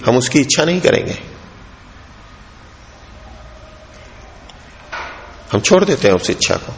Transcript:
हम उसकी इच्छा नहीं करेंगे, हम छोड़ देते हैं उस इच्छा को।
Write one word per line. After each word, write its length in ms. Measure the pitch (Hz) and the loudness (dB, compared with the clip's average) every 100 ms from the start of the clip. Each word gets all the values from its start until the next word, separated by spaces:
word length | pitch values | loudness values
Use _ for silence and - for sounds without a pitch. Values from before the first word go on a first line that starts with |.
| - | 2
हम 120 | 127 | 2
उसकी 220 | 127 147 | 2 2
इच्छा 260 | 135 - 160 | 2 0 0
नहीं 160 | 180 | 2
करेंगे, 360 | - - - - - - - - - - - - - - - - - - - - - - - - - - - - - - - - - - - - - - - - - - - - - - - | 2 2 -2 -8 -12 -20 -20 -20 -20 -20 -20 -20 -20 -20 -20 -20 -20 -20 -20 -20 -20 -20 -20 -20 -20 -20 -20 -20 -20 -20 -20 -20 -20 -20 -20 -20 -20 -20 -20 -20 -14 -12 -12 -16 -20 -20 -4
हम 80 | 104 | -2
छोड़ 240 | - 185 208 | 4 4 4
देते 220 | 135 101 | 2 2
हैं 80 | 92 | 2
उस 140 | - | 0
इच्छा 260 | 92 - 92 | -4 -2 -2
को। 180 | - | -4